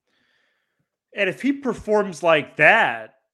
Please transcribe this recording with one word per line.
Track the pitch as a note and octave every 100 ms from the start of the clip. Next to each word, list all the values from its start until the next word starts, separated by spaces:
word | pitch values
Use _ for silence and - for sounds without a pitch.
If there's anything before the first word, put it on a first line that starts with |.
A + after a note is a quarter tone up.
| _ _ _ _ _ _ _ _ _ _ _
And | - F#3+
if | -
he | C4
performs | C#4 C4 F#3 - G#3+ G3 D#3+
like | E3+ D#3 C#3 -
that, | D#3 A3 E3 A#2 A2 _ _